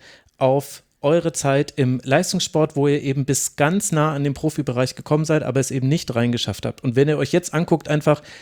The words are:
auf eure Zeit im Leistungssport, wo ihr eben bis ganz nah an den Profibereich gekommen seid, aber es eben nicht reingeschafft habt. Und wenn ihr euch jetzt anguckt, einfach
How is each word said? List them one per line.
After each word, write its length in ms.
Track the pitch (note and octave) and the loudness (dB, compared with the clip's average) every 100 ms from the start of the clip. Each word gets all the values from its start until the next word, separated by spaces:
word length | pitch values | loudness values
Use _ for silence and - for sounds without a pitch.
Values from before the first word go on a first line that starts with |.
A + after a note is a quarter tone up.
| - - _ - | -20 -20 _ 0
auf 460 | C3 C#3 - - _ _ | 2 2 -2 -18 _ _
eure 320 | C#3+ E3+ E3 | 2 2 0
Zeit 420 | - C#3 C#3 D3 - | -2 0 0 0 0
im 240 | B2+ B2+ | 0 0
Leistungssport, 760 | C3+ D3 F#3 F3+ - D#3 D#3 C#3 | 2 0 2 -2 -2 0 0 2
wo 120 | C#3+ | 0
ihr 140 | C#3+ | 0
eben 220 | C3+ C3+ C3+ | -2 -2 0
bis 300 | C3+ - - | -2 -2 0
ganz 360 | D3 G3 - | 0 0 0
nah 220 | D#3 D#3 | 0 0
an 100 | C#3+ | 0
den 80 | C#3+ | -2
Profibereich 600 | C3+ D#3 - C#3 A#2+ C3 | -2 -4 -2 -4 -2 -2
gekommen 320 | - - D3+ D#3 | -4 -2 0 2
seid, 160 | D3+ | 0
aber 180 | C3 C3 | 0 -2
es 100 | C3 | -2
eben 160 | C3 C3 | -2 0
nicht 260 | D#3+ - | -2 -2
reingeschafft 500 | A#2 A#2+ A#2 - - | 0 0 0 -4 -4
habt. 180 | - - | -6 -4
Und 140 | C3 A#2+ | -2 2
wenn 120 | D3 | 2
ihr 100 | D3 | 2
euch 120 | C3+ | 0
jetzt 200 | F3+ - | 0 0
anguckt, 340 | D#3 E3+ D#3+ - | -4 0 0 2
einfach 340 | D3+ D3+ D3 - - | 0 2 0 -2 -20